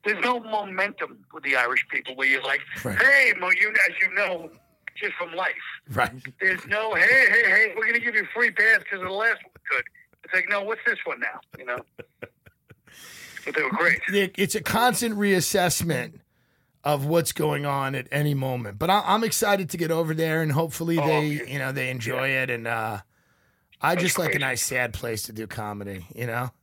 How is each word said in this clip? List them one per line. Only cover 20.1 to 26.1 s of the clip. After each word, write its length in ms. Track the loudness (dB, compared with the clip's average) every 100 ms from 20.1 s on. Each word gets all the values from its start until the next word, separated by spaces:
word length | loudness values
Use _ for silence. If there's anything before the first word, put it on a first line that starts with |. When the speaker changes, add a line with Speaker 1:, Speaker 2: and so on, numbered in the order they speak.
Speaker 2:
there, 280 | 0 2 2
and 100 | 2
hopefully 460 | 2 0 -2 0 2
Speaker 1:
Oh, 60 | 4
Speaker 2:
they, 180 | 2 2
Speaker 1:
yeah. 160 | -2
Speaker 2:
you 140 | -6 -6
know, 120 | -4
they 180 | -2 -4
enjoy 380 | -4 -4 -2 0
Speaker 1:
Yeah. 160 | 0
Speaker 2:
it. 60 | 0
And, 180 | -4 -2
uh, 320 | -2 -2 -6 -10 _ _ _ _ _ _ _
I 140 | 0 2
Speaker 1:
That's 80 |
Speaker 2:
just 160 | 2 0
like 80 | 0
a 40 |
Speaker 1:
crazy. 80 | 0
Speaker 2:
nice 200 | -2 -2
sad 300 | -2 -2 -2
place 300 | -4 -6 -6
to 80 | -8
do 140 | -10 -10
comedy, 580 | -8 -8 -8 -10 -12 -12